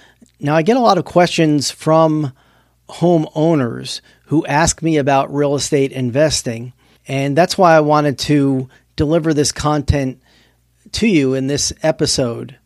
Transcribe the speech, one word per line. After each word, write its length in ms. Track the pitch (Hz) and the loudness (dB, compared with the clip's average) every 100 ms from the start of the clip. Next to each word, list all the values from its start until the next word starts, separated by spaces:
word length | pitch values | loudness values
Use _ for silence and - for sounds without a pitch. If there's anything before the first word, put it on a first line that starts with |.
| _ _ - _ | _ _ -20 _
Now, 160 | 143 | -2
I 80 | 160 | 0
get 140 | 160 254 | 0 2
a 40 | |
lot 160 | 226 185 | 2 2
of 100 | - | 0
questions 680 | 175 175 - 160 147 120 | 2 2 2 2 2 -2
from 600 | - 156 160 160 156 143 - _ _ _ _ - | -6 0 2 2 0 -4 -10 _ _ _ _ -16
homeowners 1120 | - 170 170 156 156 160 156 120 123 131 - _ _ - | -2 2 2 0 -2 0 2 0 -6 -10 -14 _ _ -4
who 200 | - - | -2 0
ask 340 | 147 165 - | 0 0 -2
me 160 | 160 151 | -2 0
about 380 | 139 135 - | 2 0 0
real 220 | 143 143 143 | -2 -2 -2
estate 340 | - 147 135 | -2 0 0
investing, 840 | 131 123 123 156 - 131 113 123 - _ _ - | -2 -4 0 0 0 -6 -8 -10 -18 _ _ -8
and 280 | 135 143 143 | -4 -2 0
that's 220 | 175 - | 0 4
why 160 | 175 | 4
I 60 | 160 | 6
wanted 360 | 151 151 147 127 | 4 2 0 -2
to 480 | - 147 139 135 131 _ _ | 0 2 2 0 -4 _ _
deliver 400 | - 147 170 160 | -6 -2 0 0
this 160 | 147 131 | 0 0
content 720 | - 147 151 - 147 131 127 _ _ _ _ _ _ - | -2 -2 -2 0 -2 -2 -8 _ _ _ _ _ _ -14
to 160 | - 226 | -2 0
you 260 | 165 131 | 2 2
in 140 | 135 131 | 0 -2
this 240 | 139 - - | -4 -6 -4
episode. 760 | 156 156 147 - 123 117 123 - | -4 -2 -2 -2 -2 -4 -12 -16